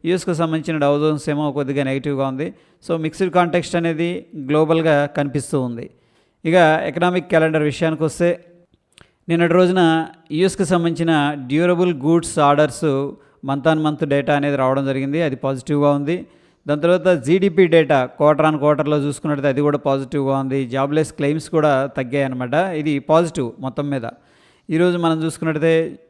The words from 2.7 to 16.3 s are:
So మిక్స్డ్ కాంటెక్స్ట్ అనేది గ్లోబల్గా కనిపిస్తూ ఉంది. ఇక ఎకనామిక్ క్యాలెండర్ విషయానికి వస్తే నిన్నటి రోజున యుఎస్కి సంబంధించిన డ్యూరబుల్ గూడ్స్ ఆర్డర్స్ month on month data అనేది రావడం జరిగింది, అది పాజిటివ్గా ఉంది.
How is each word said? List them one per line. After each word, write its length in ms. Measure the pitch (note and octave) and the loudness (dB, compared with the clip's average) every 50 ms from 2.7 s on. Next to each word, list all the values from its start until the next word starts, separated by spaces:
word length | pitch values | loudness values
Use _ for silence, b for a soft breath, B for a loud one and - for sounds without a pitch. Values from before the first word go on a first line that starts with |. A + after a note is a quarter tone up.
| b b _ | b b _
So 100 | - E3 | -4 -4
మిక్స్డ్ 360 | E3 D#3 D#3 D3+ - F#3+ F3+ - | -2 -2 -6 -4 -2 -4 0 2
కాంటెక్స్ట్ 420 | F3+ F3 E3+ D#3+ F3+ E3 - - | 2 2 2 0 -2 -2 -2 -4
అనేది 500 | E3+ E3 E3+ D#3+ D3+ E3+ E3+ F3 F#3 - _ - D#3+ C3+ | -2 -2 -2 -2 -2 -2 -4 -4 -8 -10 _ -14 -12 -4
గ్లోబల్గా 580 | C3 D3 D3+ D#3+ D3+ E3 E3 D#3+ D#3+ D3+ C#3+ C#3+ C#3+ - | 0 2 2 2 4 2 2 4 2 2 2 2 0 -2
కనిపిస్తూ 440 | D3 C#3+ C#3+ B2 C#3+ C3 - - C#3 | -4 -4 -2 -4 -6 -4 -2 -2 -2
ఉంది. 280 | B2+ B2 A#2 A#2 B2+ - _ _ _ _ _ _ _ _ _ _ - | -2 -2 -6 -10 -12 -16 _ _ _ _ _ _ _ _ _ _ -2
ఇక 100 | D#3+ E3+ F#3 E3+ D#3 D#3 D#3+ - F3+ | 2 4 6 6 6 4 2 -2 -4
ఎకనామిక్ 380 | D3 E3+ F3 F3+ F3+ F3+ F3 - | -2 0 0 0 0 -2 -2 0
క్యాలెండర్ 340 | E3+ D#3+ D#3 D#3+ D#3 D#3 D3+ | 2 2 2 2 2 0 0
విషయానికి 400 | D3+ C3+ - E3+ D#3+ D#3+ D#3 D#3+ | 0 -2 -2 -2 -2 0 -2 -4
వస్తే 260 | D#3 - - F3 E3+ F3 - _ _ _ _ _ _ _ _ _ _ _ b b b b b b - | -4 -2 0 0 0 0 -2 _ _ _ _ _ _ _ _ _ _ _ b b b b b b -2
నిన్నటి 240 | E3 E3 E3+ E3 E3 | 0 2 2 4 6
రోజున 540 | F3+ F#3 F3+ F#3 F#3+ F3 E3 D#3+ E3 D#3+ - - _ _ _ | 4 4 4 4 4 4 4 4 2 -2 -6 -12 _ _ _
యుఎస్కి 340 | D3+ D#3 F#3 F#3+ - - F#3+ | -2 0 0 0 0 -2 0
సంబంధించిన 460 | D3 F#3 F3 E3+ E3+ E3 C#3+ E3+ E3 D#3+ D3+ C#3+ D3 D3 C#3+ C3 B2 | 0 0 0 2 0 -2 0 0 2 2 2 0 0 -4 -6 -6 -2
డ్యూరబుల్ 440 | C#3 D#3 E3+ F3 F3+ E3+ F3+ F3+ E3+ C3+ B2+ | 0 2 2 2 2 2 2 0 0 0 0
గూడ్స్ 340 | D#3 E3 E3+ D#3+ - - D#3+ | 2 2 2 0 -2 0 2
ఆర్డర్స్ 460 | D3 C#3+ C#3+ C#3+ D3+ D3 B2+ - E3+ D#3 C3+ C3+ C#3 C#3+ - b b b b b - C#3 | 4 4 4 4 2 2 0 -2 -2 -2 0 -2 -4 -6 -8 b b b b b -8 -6
month 180 | C#3 C#3+ B2 D#3+ D#3+ | -6 0 0 0 0
on 60 | D#3 D#3 | 2 0
month 180 | D3+ D3+ D3 E3 C#3+ C#3 | -2 -2 -2 -2 0 0
data 180 | C#3+ C3+ C#3 | 0 2 0
అనేది 260 | D3 C#3+ C#3+ D3 C#3+ C3 C3 | 0 0 0 -2 0 0 0
రావడం 220 | C3 C3+ C#3 C#3 | 0 0 0 -2
జరిగింది, 360 | C3+ C3+ C3+ C3+ C3+ C#3+ E3 | -2 -2 -2 -4 -2 -2 -2
అది 140 | E3+ D3 C3 | -2 -2 -4
పాజిటివ్గా 560 | B2 - C3+ C3+ B2+ - - D3 C#3+ D3 C#3+ | -4 -4 -6 -6 -6 -4 -2 0 2 2 2
ఉంది. 360 | C#3+ C#3+ C#3+ C#3+ E3+ F3+ - b | 2 2 -2 -2 -4 -4 -6 b